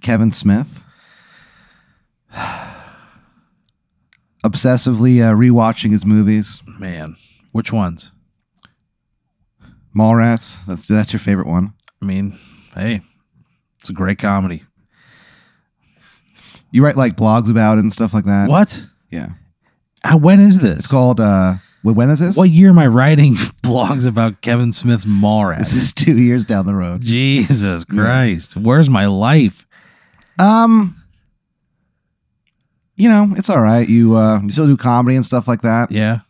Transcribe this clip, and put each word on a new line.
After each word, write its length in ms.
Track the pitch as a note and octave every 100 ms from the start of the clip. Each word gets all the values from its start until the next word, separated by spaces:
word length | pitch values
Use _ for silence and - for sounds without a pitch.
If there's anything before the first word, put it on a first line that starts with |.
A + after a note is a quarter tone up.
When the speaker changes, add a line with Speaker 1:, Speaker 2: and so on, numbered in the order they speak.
Speaker 1:
Kevin 300 | - A2+ A2
Smith. 520 | - G#2 G#2 C#3+ - _ _ _ _ _ _ _ _ _ _ _ _ _ _ _
<sighs> 40 | - - - - - - - _ _ _ _ _ _ _ _ _ _ _ _ _ _
Obsessively, 760 | A2 - B2+ B2+ C3 A2+ B2+ B2
uh, 120 | A2+
rewatching 580 | A2 B2 A#2 A2+ A2 G#2+
his 140 | G#2+
movies. 560 | G2 G#2+ G#2 G#2+ G2+ - - -
Speaker 2:
Man, 380 | F#2+ E2+ D#2 E2 _ _ _
which 220 | A2+ -
ones? 400 | A2+ F2+ E2+ - _ _ _ _ _ _ _ _ _ _ _ _ _ _ _ _ _ _
Speaker 1:
Mallrats. 720 | G#2 A2 A#2 A#2 A2+ - -
That's, 220 | F#2 F2 -
that's 240 | G#2+ G#2
your 80 | A2
favorite 280 | F#2+ G2 D2
one. 260 | F2 G2+ _ _ -
Speaker 2:
I 40 |
mean, 320 | G2 F#2+ G2+ - _ _ _
hey, 280 | F2+ G#2+ G#2 _ _ _ _ _ _ _ _
it's 80 | -
a 40 |
great 240 | F2 F#2+ G2+
comedy. 440 | G#2 G2 F#2+ E2 _ _ _ _ _ _ _ _ _ _ _ _ _ _ _ _ _ _ - - _
Speaker 1:
You 120 | B2
write, 100 | C#3+
like, 220 | C3+ B2 F#2+
blogs 320 | A2 A#2 A2
about 280 | A2+ A2 G#2+
it 40 |
and 100 | G#2
stuff 220 | G2 A2
like 120 | G#2+
that? 220 | G2 G2+ G#2
Speaker 2:
What? 340 | E3+ G#3 - - _ -
Speaker 1:
Yeah. 220 | E2+ B1 F2 _ _ _ _ _ _
Speaker 2:
How, 100 | - D#3+
when 220 | D#3 G3
is 220 | G3+ F#3
this? 180 | A2+ D#2+
Speaker 1:
It's 80 | -
called, 320 | C3+ B2+ A2
uh, 360 | G#2 F#2+ F#2 F#2 _ _
wh-, 60 | G#2+
when 140 | A2 C3
is 100 | D3+
this? 180 | F3 G3+
Speaker 2:
What 120 | F#3
year 180 | D#3+ F#3+
am 100 | F3
I 80 | C3+
writing 480 | A#2 C#3 D3 C#3+
<laughs> 280 | G2 - -
blogs 440 | B2+ B2 G#2 C3+ B2
about 320 | A2 A2+ G2
Kevin 300 | A#2+ A#2+ A#2+
Smith's 320 | - A#2+ A2+
Mallrats? 520 | G#2 G2+ G#2 G#2+ G2 D#2+
Speaker 1:
This 140 | -
is 200 | - -
two 240 | - E3+ A#2
years 280 | A#2+ B2
down 200 | G#2 G2+
the 100 | F#2+
road. 260 | G2 F2 F2+
Speaker 2:
Jesus 840 | A#2 A#2+ C3+ C3+ G#2 A#2+ G2+ E2+ -
Speaker 1:
Yeah. 40 | G2+
Speaker 2:
Christ. 520 | A2 C3 A#2+ E2+ -
Where's 340 | F#2 A2+ C#3+ C#3+
my 180 | A2 G2+
life? 580 | G2 A2+ D#3 A2+ - _ _ _ _ _ _ _ -
Speaker 1:
Um, 580 | G3 A3+ A3+ A3 F#3 - _ _ _ _ _ _ _ _ _ _ _ _ _ _ _ _ _ _ _
you 140 | - A3+
know, 240 | G#3 G#3
it's 140 | F3+ G3+
all 120 | D#3
right. 280 | G#2+ A#2 A2+
You, 260 | A#2 A2+
uh, 240 | A2 A2 G#2+
you 80 | G2+
still 160 | D3 D3+
do 100 | C3
comedy 380 | B2+ A#2+ B2
and 100 | C3
stuff 220 | - B2+ A#2+
like 160 | A#2
that. 280 | A#2 A2+ A#2+
Speaker 2:
Yeah. 280 | G#2+ G#2+ A2+